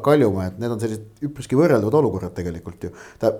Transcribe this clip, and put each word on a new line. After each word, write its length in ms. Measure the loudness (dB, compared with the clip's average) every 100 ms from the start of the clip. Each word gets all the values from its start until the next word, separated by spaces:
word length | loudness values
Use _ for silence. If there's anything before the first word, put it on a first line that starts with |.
| 2
Kaljumäe, 460 | 4 4 0 -4
et 80 | -6
need 80 | -6
on 80 | -4
sellised 480 | -4 -6 -12 _ -10
üpriski 320 | -10 -2 2
võrreldavad 400 | 4 4 2 2
olukorrad 380 | 2 0 -6 -6
tegelikult 480 | -8 -8 -12 -12 -14
ju. 80 | -14 -20 -4
Ta 160 | -2 0